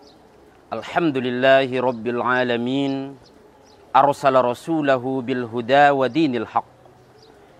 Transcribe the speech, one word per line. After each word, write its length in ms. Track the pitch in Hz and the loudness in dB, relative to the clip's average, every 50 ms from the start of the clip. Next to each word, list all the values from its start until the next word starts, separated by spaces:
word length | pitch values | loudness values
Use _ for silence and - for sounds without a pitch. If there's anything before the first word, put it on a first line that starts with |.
| - - _ _ _ _ _ _ - _ _ _ _ - - | -20 -20 _ _ _ _ _ _ -20 _ _ _ _ -14 -12
Alhamdulillahi 1040 | 113 107 - - 180 175 160 135 131 120 127 123 123 127 135 135 135 135 127 123 127 | -12 -10 -6 -4 -2 -2 0 -2 -2 -4 -4 -4 0 4 4 4 4 4 0 -2 -2
rabbil 480 | 123 127 127 113 107 120 120 120 113 | -2 -2 -2 -4 -4 -6 -4 -4 -2
alamin. 880 | 120 127 127 127 123 120 117 120 123 131 139 139 139 135 135 135 139 139 127 - - - - _ - _ _ _ _ _ _ - - - | 0 0 0 0 0 -2 -2 -2 -2 -2 -2 -2 -2 -4 -6 -8 -10 -14 -18 -20 -20 -20 -20 _ -20 _ _ _ _ _ _ -12 -2 2
Arsala 480 | 127 139 143 139 - - 139 131 131 | 4 4 4 2 2 0 2 4 4
rasulahu 800 | 123 123 120 - - - 165 156 147 139 135 127 120 131 131 131 | 2 2 0 -4 -6 -4 -4 -2 0 0 0 0 0 -4 -6 -6
bil 240 | 123 113 131 127 123 | -4 -4 -4 -4 -4
huda 480 | 113 110 123 120 113 131 139 147 143 143 | -6 -6 -8 -2 2 4 6 6 6 4
wa 160 | 139 131 123 | 2 0 0
dinil 400 | 117 156 165 147 123 117 110 - | 0 0 0 0 0 -2 -4 -4
haq. 160 | - 107 - _ _ _ _ - - _ - _ _ - - - - - - _ _ _ | -4 -6 -6 _ _ _ _ -20 -20 _ -20 _ _ -20 -20 -20 -20 -20 -20 _ _ _